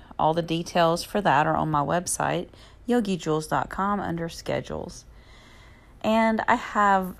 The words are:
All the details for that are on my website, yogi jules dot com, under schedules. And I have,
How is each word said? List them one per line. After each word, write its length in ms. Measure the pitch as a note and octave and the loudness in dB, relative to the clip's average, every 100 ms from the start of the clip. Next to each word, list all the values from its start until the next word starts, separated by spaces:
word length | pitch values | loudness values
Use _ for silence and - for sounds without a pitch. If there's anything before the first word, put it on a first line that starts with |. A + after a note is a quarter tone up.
| - - | -8 0
All 160 | D#3 | 0
the 80 | E3 | 2
details 600 | E3 E3 E3+ F3+ E3 E3+ | -2 -4 -2 2 4 2
for 200 | - G#3 | -2 -2
that 240 | F#3+ C#3 D#3+ | 2 4 4
are 100 | D3+ | 0
on 140 | D#3 | 0
my 100 | D3+ | 0
website, 680 | C#3+ E3+ F3+ - C#3+ D#3 - - - - | 0 -2 -2 -2 -2 -2 -6 -14 -20 -10
yogi 320 | - A#3+ G3 F#3 | -2 0 0 -2
jules 300 | D#3+ D#3 D#3 | -2 -2 -2
dot 240 | C#3+ - | -2 -2
com, 280 | - G3 G#3 | -2 -2 -2
under 300 | - E3+ E3 | -4 -6 -8
schedules. 800 | - - C3+ - - - - - - - - - - - - - - | -8 -6 -4 -4 -8 -10 -14 -20 -20 -20 -20 -20 -20 -20 -20 -20 -6
And 400 | A3 A3 A3+ A3 - | 0 2 2 2 2
I 100 | A#3+ | 0
have, 580 | - A3 G3+ G3 F#3 - | 0 2 4 4 2 -8